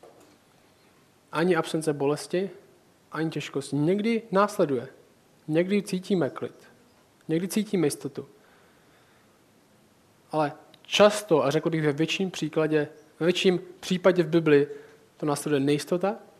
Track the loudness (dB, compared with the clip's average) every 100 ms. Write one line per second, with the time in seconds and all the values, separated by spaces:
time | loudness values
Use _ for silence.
0 | -20 -20 -20 _ _ _ _ _ _ _
1 | _ _ -10 -2 0 0 0 -4 -2 -2
2 | -2 -2 -4 -4 -4 -10 -20 _ _ _
3 | _ -6 -4 -4 -6 -8 -4 -2 0 0
4 | 0 -2 0 0 0 2 0 0 -6 -18
5 | _ _ _ _ -2 0 2 0 -2 -6
6 | -2 0 0 -4 -12 -12 -20 -20 _ _
7 | _ _ -4 -4 -2 -4 -2 0 0 -2
8 | -10 -12 -16 -20 _ _ _ _ _ _
9 | _ _ _ _ _ _ _ _ _ _
10 | _ _ -8 -2 -2 -4 -20 -20 -4 6
11 | 6 6 2 2 4 0 0 0 0 0
12 | -2 -2 -4 -4 -4 -2 0 0 -2 -8
13 | -20 -4 0 2 2 2 -4 -12 -4 2
14 | 2 4 2 2 6 6 4 -4 -18 -20
15 | _ -8 -4 -4 -2 0 2 0 -2 -2
16 | -2 -4 -12